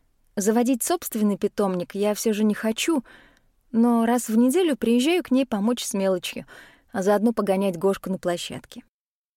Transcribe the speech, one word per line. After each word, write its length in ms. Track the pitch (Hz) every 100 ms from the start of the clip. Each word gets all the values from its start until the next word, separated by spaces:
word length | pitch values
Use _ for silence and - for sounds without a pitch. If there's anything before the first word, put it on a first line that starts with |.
| _ _ _ -
Заводить 440 | 196 226 240 254
собственный 560 | - 359 - 220 208 196
питомник 560 | 202 - 196 180 175
я 200 | 196 202
всё 180 | 208 226
же 140 | 208 214
не 80 |
хочу, 500 | 202 220 220 - 311 - - - _ _ _ _
но 320 | 226 240 233 226
раз 240 | 240 -
в 80 | 220
неделю 400 | 254 311 349 262
приезжаю 460 | 226 240 269 359
к 80 | -
ней 140 | 254 269
помочь 380 | 208 214 247
с 100 | -
мелочью, 520 | 202 190 185 - - - - - _ _
а 100 | -
заодно 300 | 185 208 226
погонять 440 | 226 202 190 196 170
Гошку 320 | 190 196 -
на 80 | 185
площадке. 680 | 180 175 - 247 - 240 - _ _ _ _